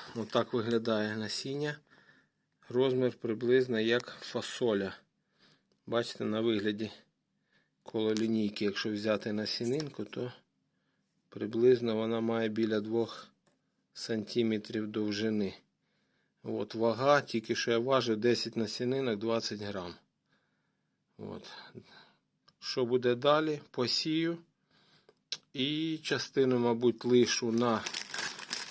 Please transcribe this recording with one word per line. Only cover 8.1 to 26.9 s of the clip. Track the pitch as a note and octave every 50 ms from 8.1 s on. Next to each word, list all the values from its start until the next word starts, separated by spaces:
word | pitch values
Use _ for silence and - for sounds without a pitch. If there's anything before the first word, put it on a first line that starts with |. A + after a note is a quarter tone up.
| A2
лінійки, | G#2+ A2+ A2+ A2+ A2 G#2+ G2+ G#2 - G#2+
якщо | G2+ G2 - - A2+
взяти | G#2+ G#2 G#2 A2 G#2+ G2+ - A2+ G#2
насінинку, | G#2+ G#2+ G2+ - - B2 A#2 C3 D#3 D3+ C#3+ - - A2
то... | - - B2 B2 B2+ - - _ _ _ _ _ _ _ _ _ _ _ _ _ _ _ _ _ _
Приблизно | - A2+ A2 G#2+ A2 A2+ A#2+ B2+ B2+ A#2+ A#2+ A#2 A2
вона | A2 A2 A2+ A#2 A2+
має | A2+ A2+ A#2 A2+ A2+ A2
біля | G#2+ A2 A2+ G#2+ A2 G#2+
двох | G#2 G#2+ A2+ A#2 A2+ G#2+ - - - - _ _ _ _ _ _ _ _ _ _ _ _ _
сантиметрів | - - - A#2 A2 G2+ - - A#2+ A#2 A2 A2 G#2+ G#2 - A#2 A2 G#2+
довжини. | G#2+ G#2+ A2+ G#2+ G#2 G#2 G2+ A2 A2 A2 G#2 G2+ F#2 F2+ - _ _ _ _ _ _ _ _ _ _ _ _ _ _ _ _ -
От, | A#2 A2 A2 G#2+ G#2+ -
вага, | A2 A2+ A#2 A2 G#2+ C3 C#3 D3 C#3+
тільки | C3+ - - A2+ A2 - A#2
що | - - B2
я | A#2
важив, | A#2 A#2 C3 C3+ C3 A#2 A#2+ A2
десять | G#2 G#2+ A#2+ A#2 - - A#2+ -
насінинок, | A#2 A2 G2+ - - B2 B2 C3 C3+ C3+ B2 A2 G#2
двадцять | A2 A2+ A2+ A2+ A2 - A2 G2+
грам. | G#2 G2+ G2+ G2 F2 F2 E2+ - _ _ _ _ _ _ _ _ _ _ _ _ _ _ _ _ _ _ _ _ _ _ _
От. | - G#2 G2+ F#2+ - - - - - - - - - - - - - - _ _ _ _ _ _ _ _ _ _ _
Що | - - - C3+ B2+
буде | A#2 B2 B2+ A#2+ B2 B2
далі? | A#2+ B2+ C#3+ D3 D#3 D#3 D#3 D3+ C3+ - -
Посію. | - - B2 A#2 - - - D#3+ D#3 D#3+ E3 E3+ E3+ E3+ - _ _ _ _ _ _ _ _ _ _ _ _ - _ _ _ _ - - _ _ -
І | C#3 C3 C#3+ D3+ D3+ D#3+ E3 D#3+ D3+ D3+
частину, | - D3 C3 - - - C#3 C3+ B2+ B2+ B2
мабуть, | A#2+ A#2+ A#2 A2+ B2+ A#2+